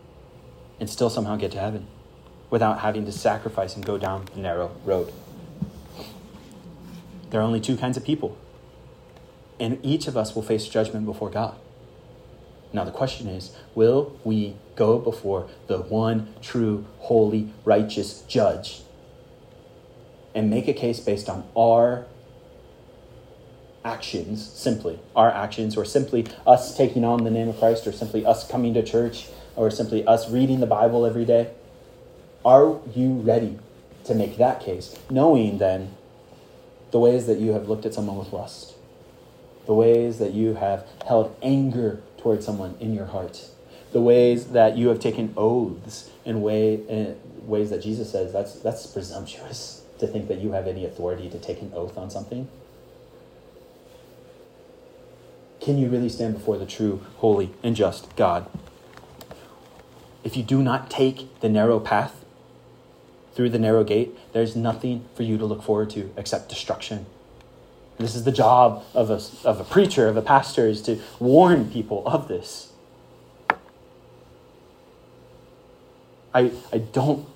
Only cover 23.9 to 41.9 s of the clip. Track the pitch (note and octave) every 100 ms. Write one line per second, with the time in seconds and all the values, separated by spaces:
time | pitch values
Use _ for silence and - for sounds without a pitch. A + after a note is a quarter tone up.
23.9 | A2+ - G#2+ E2+ G#2+ - - C3 A2 -
24.9 | E2+ - - A2+ G2+ G#2 - G#2+ G#2+ G2
25.9 | C#3+ C3+ A#2+ A2+ - - B2 - - C3
26.9 | B2+ A#2 A#2+ A2+ A2+ A#2 A2 A2+ A2+ G#2+
27.9 | - A2 A2 G#2+ A2 - B2+ A#2 A#2 A2
28.9 | A2+ A#2 - - - - - A2 - A2
29.9 | A2 A2 A2+ A#2 B2 C3 B2+ A#2 G#2 A#2
30.9 | A#2+ A#2 A#2 A#2 A#2 A#2 - - - -
31.9 | - - - - - B2 C3 D#3 D#3 B2
32.9 | A#2 C3 B2+ A2 A#2 A2 - - - -
33.9 | - - A2 G2 - B2 - - F2+ -
34.9 | - - C3 D#3+ C#3 G#2+ G2 G2 F#2+ G2
35.9 | - - - - - - - - - -
36.9 | A#2 A#2+ B2 A#2 A2 A2 G#2+ G#2 G#2+ A2
37.9 | A2 G#2 G2 F#2 F#2 F2+ - - - -
38.9 | - - - - - - - - A2 A#2
39.9 | A#2 A#2+ A2 G#2 G#2 A2+ G#2+ G2 G2 -
40.9 | - - A#2 G#2+ - C3 C#3 C3+ A#2+ A2